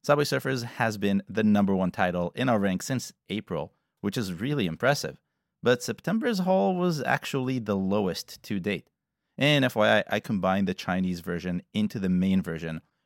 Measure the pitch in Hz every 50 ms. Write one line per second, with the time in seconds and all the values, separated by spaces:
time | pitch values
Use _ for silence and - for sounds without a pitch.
0 | - - 147 147 147 - 143 131 - 139 135 127 117 120 - - 120 113 107 104
1 | 101 101 98 98 - - 95 110 107 107 104 104 101 98 98 92 95 90 - -
2 | 95 90 87 90 87 85 _ - 127 131 117 104 98 98 92 92 - - 135 120
3 | - - - _ _ - 95 107 107 - 92 76 73 - _ _ _ _ _ _
4 | - 101 98 131 107 95 90 82 107 139 147 143 107 85 80 - - 127 147 -
5 | - - - _ _ _ _ _ _ _ _ _ - 120 123 123 - - 117 -
6 | _ - 196 226 302 247 226 185 180 185 190 190 196 196 185 175 180 180 165 147
7 | 120 123 127 139 - - - 139 127 127 131 127 110 104 101 98 95 92 98 107
8 | 101 92 82 - - - - - - - 110 98 82 107 98 80 _ _ _ _
9 | _ _ _ _ _ _ _ - 131 147 151 143 131 127 - 110 107 110 110 107
10 | - - - 107 - - 113 95 90 95 92 98 101 92 - - - - 90 92
11 | 92 92 90 85 85 87 87 85 92 92 87 90 - _ - 107 107 104 - 117
12 | 95 92 92 90 92 95 95 95 85 87 82 80 85 82 80 80 _ _ _ _
13 | _